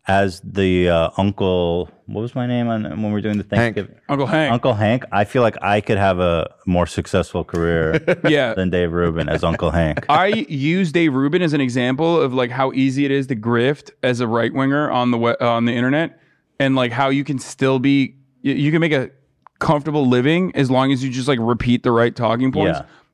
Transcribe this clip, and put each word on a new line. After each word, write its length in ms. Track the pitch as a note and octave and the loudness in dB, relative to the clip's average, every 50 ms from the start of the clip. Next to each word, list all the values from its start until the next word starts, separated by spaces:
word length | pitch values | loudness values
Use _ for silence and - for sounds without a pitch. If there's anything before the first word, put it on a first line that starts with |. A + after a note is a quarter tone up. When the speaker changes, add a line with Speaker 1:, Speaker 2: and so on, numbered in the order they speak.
| - - | -2 0
Speaker 1:
as 340 | G2 G2 G2+ G2 F2+ - - | 2 2 2 2 -2 -6 -12
the, 460 | F2+ - G2+ G2 F#2 F#2 F2+ F2+ F2 | -8 -2 0 2 2 4 4 4 4
uh, 200 | E2+ E2 E2 D#2+ - - | 4 2 2 0 0 0
uncle, 680 | G2 G2+ G2 - G2+ F#2+ F#2 F2+ F2 E2+ E2+ F2+ F2 E2+ - _ _ - | -2 0 0 0 0 0 0 0 0 0 -2 -2 -4 -6 -12 _ _ -12
what 140 | G#2 G2+ | -10 -8
was 120 | A2+ A#2+ - | -8 -8 -6
my 140 | C3 B2 B2 | -6 -4 -2
name 200 | B2 A#2+ A#2+ A#2 | -2 -2 -2 -2
on, 160 | A2+ A2 G#2+ | -2 -4 -4
when 200 | - D2+ G2+ A2 | -6 -6 -6 -4
we 80 | G#2+ | -2
were 100 | G#2 G#2 | -2 -2
doing 160 | G2 G#2+ G#2 G#2 | -2 -2 -2 -4
the 60 | F#2+ - - | -4 -2 0
Speaker 2:
Hank. 200 | G2+ A#2 A#2 G#2 | 0 0 0 0
Speaker 1:
Thanksgiving? 200 | G#2 F#2+ - - _ _ - | -4 -8 -10 -12 _ _ -4
Speaker 3:
Uncle 160 | D3 C#3 C#3 | -4 -2 -2
Hank. 260 | B2 - D#3 D#3 C#3 | -2 0 0 0 0
Speaker 1:
Uncle 220 | A#2 B2+ - C3+ A#2 | 0 0 0 0 0
Hank. 300 | G#2 G#2+ G#2 A#2 C3 B2+ - | 2 2 2 0 0 -2 -2
I 120 | - G2+ G#2 | -2 0 0
feel 180 | - - C3 A#2+ | 0 2 2 2
like 140 | A2+ - - | 2 0 -2
I 180 | - G2 G#2 G#2+ | -2 0 0 0
could 200 | G2+ - A2+ G2 | 0 0 0 2
have 200 | G2 G2 F#2 F2 | 2 2 2 2
a 300 | F2+ F2 E2+ E2 D2+ - - _ - | 2 0 0 0 -2 -4 -8 _ -4
more 220 | - F2+ F2 F2 D#2+ | -2 0 0 0 0
successful 560 | - - E2+ - - F#2+ E2+ - - F2+ D#2+ | -2 -6 -6 -2 -2 -2 -2 -2 -4 -8 -6
career 600 | - - F2 E2 E2+ E2+ E2 D#2+ D#2+ E2 D#3 - - F3+ F3 | -6 -4 -2 0 0 0 0 0 0 0 -2 0 -2 -2 0
Speaker 3:
<laughs> 60 | E3+ E3+ | 0 2
Yeah. 280 | D3+ D3 C3+ A#2 A2 | 2 2 2 0 -2
Speaker 1:
than 160 | F#2+ F#2 F#2 | -2 -2 0
Dave 220 | E2+ F2+ F2 E2+ E2 | 0 0 0 0 0
Rubin 360 | F2 F2 E2+ D#2+ E2 D#2 D2 | 0 0 0 0 -2 -2 -2
as 140 | D#2 D#2+ E2 | -2 -2 -2
Uncle 260 | E2+ E2 - - E2 | -2 -2 -2 -2 0
Hank. 340 | D#2 E2+ E2 D#2+ - - - | 0 2 0 0 -2 -2 -2
Speaker 3:
<laughs> 40 | - | 0
I 360 | C#3+ D#3+ F3+ G3+ A3 A3+ C#4 - | 0 2 2 0 0 -2 -4 -6
use 420 | D#3 C3+ C3+ D#3 E3 F#3+ G3 D#3+ | -6 -4 -2 0 0 0 0 0
Dave 220 | C3+ E3+ E3+ D#3+ C3 | 0 2 2 2 2
Rubin 300 | C3 C3+ C#3+ D#3 F3+ F3+ | 2 0 0 0 0 0
as 100 | D#3+ C#3+ | 0 0
an 80 | D3+ | 0
example 580 | C3+ B2 A#2+ C3 B2 B2 C3 C3 D#3+ E3 E3+ E3 | 0 0 0 0 0 0 0 0 0 0 2 2
of, 140 | C#3 C3+ B2 | 2 0 0
like, 160 | B2+ B2+ A#2+ | 0 -2 -2
how 220 | B2 C3 C3+ C3+ - | -2 -2 -2 -2 0
easy 320 | C3 C3+ C3+ B2+ C3+ C#3+ | 0 0 0 0 0 0
it 60 | C#3 | 0
is 160 | C#3 C#3 C3+ B2+ | 0 -2 -2 -4
to 80 | C3+ | -6
grift 560 | G#2+ G#2+ A#2+ A#2+ A#2 A#2+ C3 D3 - - - - _ | -4 -2 0 0 2 2 0 0 -2 -6 -20 -12 _
as 180 | - B2 B2 A#2 | -2 -2 -2 0
a 60 | B2 A2+ | -2 -2
right 240 | A2+ A#2 A#2 A#2 | 0 0 0 0
winger 380 | - C3 C3+ C3+ C#3 D3 D3+ C#3+ | -2 -2 -2 0 0 0 -2 -2
on 220 | - B2+ B2 B2 | 0 0 0 0
the 80 | A#2+ A#2 | 0 0
we-, 180 | A#2 A#2 A#2 - | 0 0 0 0
on 260 | B2 A#2+ A#2 A#2 A#2 | 0 0 0 0 0
the 80 | A#2+ A#2+ | 0 0
internet, 460 | A#2+ B2 B2+ C#3 D3+ E3 D#3+ - _ _ _ _ _ _ _ _ - | 0 0 0 0 0 -2 -2 -6 _ _ _ _ _ _ _ _ -2
and, 160 | C#3 C3+ C3+ | 0 0 2
like, 160 | C3 B2+ A#2+ | 2 0 0
how 180 | A#2 B2 C#3 C3+ | 0 0 0 0
you 140 | C#3 C#3 C#3+ | 0 0 -2
can 140 | C3 D3 B2+ | -2 -4 -6
still 400 | - - - - C3+ C3+ C3 C3 | -6 -10 -6 -2 0 0 2 2
be, 380 | B2 C#3 C#3 C#3 C3+ B2 - _ _ _ _ _ - | 2 2 2 2 2 0 -4 _ _ _ _ _ -4
y-, 100 | C#3 C3+ | -2 -2
you 180 | C3+ C#3+ D3 | 0 0 0
can 100 | D#3 E3 | 2 2
make 100 | E3 E3 D3 | 2 2 0
a 180 | C3+ B2+ - - _ _ _ _ _ _ _ _ - | 0 -2 -2 -8 _ _ _ _ _ _ _ _ -4
comfortable 480 | - - D#3+ D3 C#3 D#3 D3 D3+ C#3 B2+ | 0 0 0 0 0 -2 -2 0 2 2
living 440 | B2 B2 B2 C#3+ D#3+ F3 F#3 F3+ - | 4 4 4 2 2 2 0 0 0
as 160 | - C#3 B2 | 0 0 2
long 200 | C3 B2+ C3 C3+ | 2 2 2 2
as 120 | C#3 B2 C3 | 0 0 -2
you 80 | C3+ | -4
just, 160 | A#2+ C3 B2 C3 | -4 -4 -2 -2
like, 120 | C#3 A#2 | -2 0
repeat 440 | A2+ A#2 A#2+ A#2 - B2 A#2+ A#2 - | 0 0 0 0 2 0 0 2 2
the 80 | B2+ | 2
right 240 | A#2+ A#2 A#2 A#2 G#2+ | 2 4 2 2 0
talking 360 | - A#2+ A2 A2+ A#2 C3 C3 | -2 -2 -2 0 0 0 0
points, 280 | B2+ - G2+ F2+ D#2 C#2 | 0 0 0 0 0 -2
Speaker 1:
Yeah. 60 | C#2 - - - _ _ | -6 -12 -18 -20 _ _